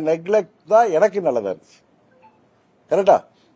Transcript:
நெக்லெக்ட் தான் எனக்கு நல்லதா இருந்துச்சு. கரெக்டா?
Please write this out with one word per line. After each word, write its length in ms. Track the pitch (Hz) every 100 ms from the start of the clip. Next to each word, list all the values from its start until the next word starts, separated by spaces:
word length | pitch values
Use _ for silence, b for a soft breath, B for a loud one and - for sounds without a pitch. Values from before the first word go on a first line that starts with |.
| 156
நெக்லெக்ட் 480 | 165 170 214 185 _ -
தான் 140 | 214 233 160
எனக்கு 220 | 208 196 165
நல்லதா 240 | 123 101
இருந்துச்சு. 280 | 82 _ _ _ _ _ _ _ _ _ _ _ _ _
கரெக்டா? 260 | 165 196 139 - _ _